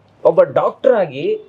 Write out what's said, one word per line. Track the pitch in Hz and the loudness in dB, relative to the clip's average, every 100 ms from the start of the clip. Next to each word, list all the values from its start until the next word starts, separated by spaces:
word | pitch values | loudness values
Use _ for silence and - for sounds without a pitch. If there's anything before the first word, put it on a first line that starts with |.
| _ _ 160 | _ _ 0
ಒಬ್ಬ | 170 | 2
ಡಾಕ್ಟರ್ | 160 131 - - 262 | 2 0 -4 -2 0
ಆಗಿ | 226 156 131 180 427 | 0 -2 -6 -6 -6